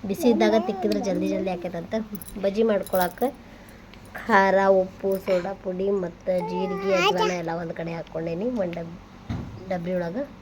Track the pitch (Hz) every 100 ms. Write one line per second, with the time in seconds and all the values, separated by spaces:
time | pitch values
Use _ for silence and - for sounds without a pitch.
0 | 196 196 247 220 220 220 - 202 214 156
1 | - 185 302 - 185 180 175 170 170 220
2 | 214 208 - 202 196 196 226 202 185 185
3 | 180 - 254 - - - - - - -
4 | - - - 208 196 190 196 190 185 -
5 | 196 190 190 185 180 190 190 185 196 202
6 | 175 175 - 185 180 440 440 403 392 -
7 | 381 - 440 370 165 165 165 165 170 165
8 | - 160 165 165 233 240 180 170 165 170
9 | - - - - - - 190 185 170 180
10 | 170 202 285 -